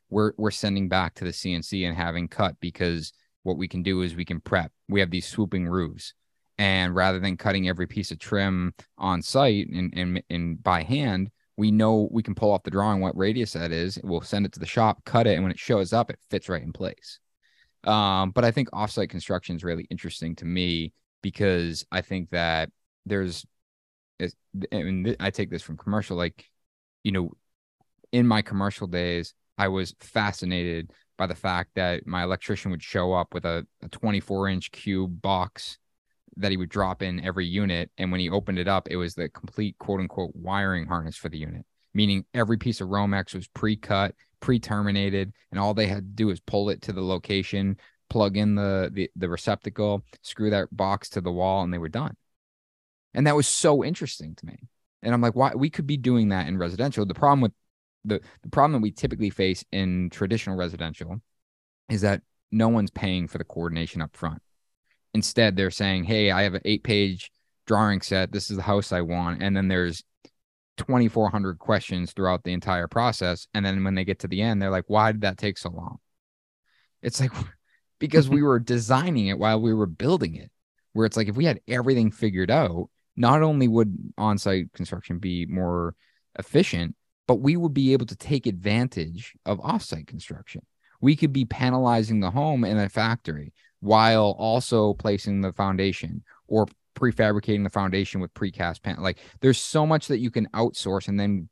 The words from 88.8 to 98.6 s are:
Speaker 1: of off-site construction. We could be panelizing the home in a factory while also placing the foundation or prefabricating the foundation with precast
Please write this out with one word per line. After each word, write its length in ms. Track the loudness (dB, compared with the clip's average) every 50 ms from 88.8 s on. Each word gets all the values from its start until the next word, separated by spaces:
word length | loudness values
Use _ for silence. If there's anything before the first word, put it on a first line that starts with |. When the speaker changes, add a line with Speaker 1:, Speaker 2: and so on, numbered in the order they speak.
| 2 0 -2 -4 -6 -6 -8 -10 -14 -16 -20 _ -4
Speaker 1:
of 160 | -4 -4 -2
off-site 460 | -2 -2 -2 -2 -4 -6 -10 -10 -10
construction. 580 | -12 -14 -14 -12 -14 -14 -16 -16 -16 -16 -18 -18 _ _ _ _ _ _ _
We 160 | 4 4 6
could 160 | 6 4 2
be 120 | 2 2 0
panelizing 760 | 0 0 0 0 2 2 2 4 4 4 4 2 2 2 2
the 100 | 2 2
home 340 | 0 0 0 2 2 2 2
in 140 | 2 2 2
a 100 | 0 0
factory 640 | 0 0 0 2 0 -2 -4 -6 -8 -8 -10 -14 -18 _ _ _ _ _
while 560 | 4 6 8 8 8 8 8 8 6 4 4 2
also 560 | 0 2 2 0 2 2 2 4 4 4 2
placing 460 | 0 0 0 0 0 0 -2 -2 0
the 120 | -2 -2
foundation 680 | 0 0 0 0 2 2 2 0 0 -2 -6 -8 -8 -10 -12 _ -20 _ _ 2
or 180 | 2 4 4 2 0 _ _ _ -4
prefabricating 720 | 0 2 2 4 4 4 4 4 2 2 2 2 2 0
the 60 | 0
foundation 500 | 0 0 0 0 0 0 0 -2 -2 -4
with 120 | -6 -6 -6
precast 480 | -6 -6 -6 -4 -4